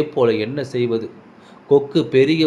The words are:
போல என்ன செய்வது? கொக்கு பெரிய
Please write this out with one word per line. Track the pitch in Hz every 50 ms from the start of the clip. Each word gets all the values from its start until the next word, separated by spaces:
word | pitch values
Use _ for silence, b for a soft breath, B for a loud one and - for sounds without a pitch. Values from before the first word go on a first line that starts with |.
| 147
போல | 151 - 143 123 117 110
என்ன | 107 107 117 135 147 131
செய்வது? | 123 - 123 123 120 113 113 107 113 - - - - B B B B B B -
கொக்கு | - 143 143 139 - - 165 143
பெரிய | 131 - 131 135 143 165 160 160